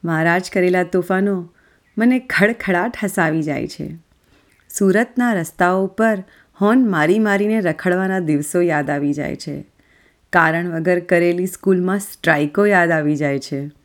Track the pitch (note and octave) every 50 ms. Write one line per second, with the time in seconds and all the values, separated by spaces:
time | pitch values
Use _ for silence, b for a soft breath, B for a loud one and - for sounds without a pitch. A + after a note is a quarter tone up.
0 | - E3+ E3 D#3 D#3+ E3+ E3+ F3+ F#3 - - G3 F3+ F3+ F3+ F#3 F3+ F3 - F#3
1 | F3 - F#3+ F#3 G3+ G3+ G3 F#3 F3 E3+ b b b b b b b b b -
2 | A3 B3 B3+ B3+ B3+ - - - G3 G#3+ A#3 A3+ - G3+ F#3 F3 F#3 A#3+ - -
3 | - G3 G3 - E3+ D#3+ D#3 D#3+ D3+ D3+ C#3+ - - - - - D3+ C#3+ D3+ E3
4 | _ _ _ _ b b b b b b b b b b - - G3+ F#3+ F#3 G#3
5 | A#3+ A#3+ - - B3 A#3+ A3+ F#3 E3 - - - F3+ F3 F#3 F#3+ F#3+ F#3+ G3 -
6 | A3 A3+ G#3+ F#3+ F#3 b b b b b b - G3 G#3 A#3 C4 B3+ A3 F#3 D#3+
7 | D3+ D#3+ F#3 A3 G#3+ G#3 G3 G3 G#3 G#3 A3 A3 G3 E3+ D#3 - - F#3 F3 F#3
8 | F#3+ F#3+ F#3+ F#3+ F3+ D#3 D3+ C#3+ D3 - - F3+ F3 E3+ D#3+ D3 D3 C3+ D3 C#3+
9 | C#3+ C#3+ C#3+ D3 C#3+ C3+ C3+ B2+ - - C#3+ D3 D3 _ _ b b b b b
10 | b b b b b _ - F3+ D#3+ D#3+ D#3+ E3+ F3 F3+ E3 E3 D#3+ F3+ F3+ F3
11 | F3 - F#3 E3+ F3 F3 F3 F3 F3+ F#3 F#3 - - G3 F#3+ F3+ F3+ F#3 F#3+ G3+
12 | G3 - - _ - E3 D#3+ D3 D3 D3 D3 G3+ G#3 G#3 G3+ F3+ F3 E3+ E3+ D#3+
13 | D3+ D3 D3+ C#3+ D3+ C#3+ C#3 C3+ C3 - D3 C#3 C#3 D3 - _